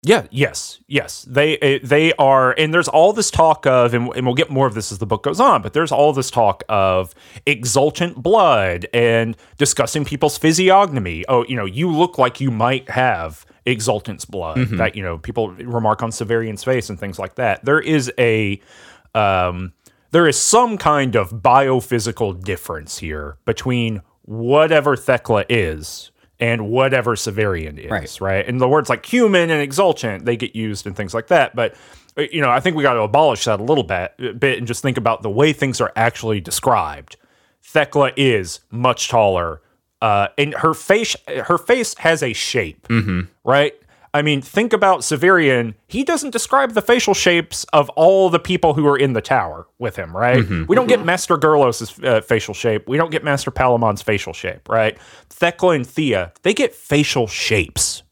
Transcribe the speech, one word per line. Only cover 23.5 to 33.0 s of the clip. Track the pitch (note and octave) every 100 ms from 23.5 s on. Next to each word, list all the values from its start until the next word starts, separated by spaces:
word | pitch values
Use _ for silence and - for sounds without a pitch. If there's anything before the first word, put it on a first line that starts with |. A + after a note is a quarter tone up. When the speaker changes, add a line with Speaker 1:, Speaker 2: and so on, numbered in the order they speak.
| - C3 B2 A2+ A2 - _
Speaker 1:
whatever | - A2 A#2 C#3+ D#3 D#3 C#3+ C3
Thecla | - B2+ - A2 -
is | A#2+ F2 D#2 D#2 - - _ _ _
and | A#2 A#2 G#2
whatever | A#2+ C3+ C3 A#2+ A2
Severian | - G2+ G#2 F2+ D#2 D2+
is, | -
Speaker 2:
Right. | G2+ D#2 -
Speaker 1:
right? | F#2+ G2 F#2
And | B2
the | B2+
words | D3+ A2
like | A#2+
human | - B3 A3+ F#3+ E3+
and | D#3
exultant, | C#3+ C3+ G3 D#3 A#2 F#2+
they | G#2+ A#2+
get | A2+ A2
used | A2 G2+ -
and | G2
things | G2+
like | A2+ -
that. | F3 C3
But, | A#2 A2+ - - - _ -
uh, | D3
you | -
know, | C#3
I | B2
think | F3+ D#3
we |
gotta | C#3 A#2+